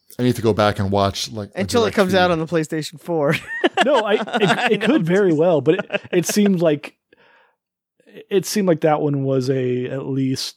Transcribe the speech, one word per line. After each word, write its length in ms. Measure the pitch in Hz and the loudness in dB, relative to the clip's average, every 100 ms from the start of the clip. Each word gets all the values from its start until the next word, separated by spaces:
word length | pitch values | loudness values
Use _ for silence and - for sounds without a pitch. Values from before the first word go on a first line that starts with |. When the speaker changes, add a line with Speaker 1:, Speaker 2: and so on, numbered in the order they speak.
| _ - | _ -2
Speaker 1:
I 40 | |
need 140 | 123 120 | -2 0
to 60 | |
go 120 | 110 | 0
back 240 | 104 104 98 | 2 2 0
and 120 | 95 | -2
watch, 400 | 98 98 - - | 0 0 -2 -8
like, 200 | 110 101 | -10 -10
a 60 | 170 | -8
Speaker 2:
Until 220 | 196 240 | -2 0
it 20 | 208 | 0
Speaker 1:
direct 80 | 196 | 0
Speaker 2:
comes 180 | 190 | 2
out 140 | 185 180 | 2 2
Speaker 1:
feed. 40 | |
Speaker 2:
on 60 | 165 | 0
the 80 | 160 | -2
PlayStation 520 | 170 156 160 147 151 | -2 -2 -6 -8 -10
four. 360 | - 165 143 147 | -6 0 0 0
<laughs> 40 | - 932 381 - | -4 -2 -2 0
Speaker 3:
No, 160 | 269 269 | 2 2
I, 140 | 214 | 2
it, 120 | 220 214 | -2 -2
Speaker 2:
<laughs> 20 | |
I 400 | 233 214 202 233 | 0 2 2 0
Speaker 3:
it 80 | 220 | 0
Speaker 2:
know. 60 | 220 | 2
Speaker 3:
could 200 | 311 165 | 2 2
very 260 | 190 190 | 2 2
well, 280 | 147 175 156 | 2 2 2
but 120 | 131 185 | 2 -2
it, 240 | - 196 - | -2 -8 -2
it 140 | 175 165 | -2 0
seemed 340 | 208 202 180 | 2 2 4
like, 380 | 165 143 - - _ _ _ _ _ _ _ _ _ _ _ - - | 2 0 -4 -20 _ _ _ _ _ _ _ _ _ _ _ -20 -4
it 160 | 196 | -2
seemed 240 | 156 214 190 | -2 0 0
like 140 | 156 | 2
that 180 | 160 147 | 2 2
one 220 | 147 143 | 0 -2
was 240 | 135 135 127 | 0 0 0
a, 380 | 131 127 123 123 | -2 -2 -2 -4
at 180 | 135 | -6
least 520 | 139 135 131 131 - | -6 -2 -2 -4 -8